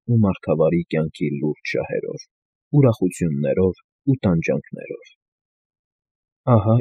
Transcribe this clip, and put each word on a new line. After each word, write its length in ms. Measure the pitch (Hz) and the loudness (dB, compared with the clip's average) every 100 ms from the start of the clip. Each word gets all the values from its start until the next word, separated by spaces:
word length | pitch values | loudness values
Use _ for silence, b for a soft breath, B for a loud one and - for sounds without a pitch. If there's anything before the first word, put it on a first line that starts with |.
ու 160 | - 117 | -2 2
մարդավարի 640 | 101 90 - 78 78 85 | 2 0 -2 0 2 0
կյանքի 440 | 85 78 78 - 76 | -2 -4 -4 -6 -6
լուրջ 320 | 71 76 73 - | -4 -6 -6 -8
շահերով, 560 | - - - 50 - - _ _ _ _ | -8 -6 -6 -8 -12 -16 _ _ _ _
ուրախություններով 1080 | 147 135 110 90 - 85 71 71 92 92 - _ _ 139 | 4 4 2 -2 -2 -4 -2 -2 2 0 -2 _ _ -2
ու 100 | 131 | 0
տանջանքներով։ 920 | 101 82 - 73 - - - - - _ _ _ _ _ _ _ _ _ _ _ _ _ - | 2 0 0 -4 -6 -14 -12 -14 -16 _ _ _ _ _ _ _ _ _ _ _ _ _ 2
«Ահա 300 | 113 104 117 | 2 4 2